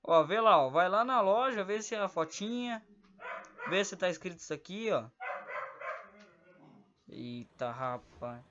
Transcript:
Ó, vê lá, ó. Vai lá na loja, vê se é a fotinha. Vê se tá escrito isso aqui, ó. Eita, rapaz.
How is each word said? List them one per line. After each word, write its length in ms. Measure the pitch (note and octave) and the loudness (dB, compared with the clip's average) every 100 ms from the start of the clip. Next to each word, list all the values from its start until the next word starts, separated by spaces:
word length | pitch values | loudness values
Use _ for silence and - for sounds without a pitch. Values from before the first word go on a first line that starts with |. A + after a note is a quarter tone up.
Ó, 160 | - E3 | 6 6
vê 180 | D3+ G#3+ | 6 4
lá, 240 | A3 E3+ | 8 8
ó. 40 | C3 | 6
Vai 200 | D3 F3+ | 4 4
lá 160 | G3+ | 2
na 160 | A#3+ B3+ | 2 4
loja, 420 | F#3+ G#3+ C4 A3 | 4 4 2 0
vê 180 | F#3+ G#3+ | -2 -4
se 140 | G#3+ | -4
é 40 | A3 | -4
a 80 | F#3+ | -2
fotinha. 760 | - D#3+ - G#3 A#3+ B3 A3 _ - _ - - - - - - | -2 -4 -4 -4 -4 -4 -8 _ -20 _ -16 -12 -12 -14 -10 -2
Vê 160 | F#3 | 0
se 100 | G3 | 0
tá 140 | F#3 F#3 | -2 -2
escrito 300 | D#3+ F#3 E3+ | -2 -8 -12
isso 140 | - | -10
aqui, 380 | D3+ - G3 A3+ | -10 -8 -6 0
ó. 140 | D3 A2+ _ - - - - - - - - - - - - - - - - _ _ - | 0 -2 _ -10 -8 -8 -10 -10 -10 -10 -10 -12 -20 -20 -20 -20 -20 -20 -20 _ _ -20
Eita, 640 | - B2 A#2+ A#2 - B2 | -14 -12 -12 -14 -8 -8
rapaz. 720 | A#2+ C3 B2 - - A#2+ A#2+ - | -4 -6 -6 -10 -12 -12 -12 -16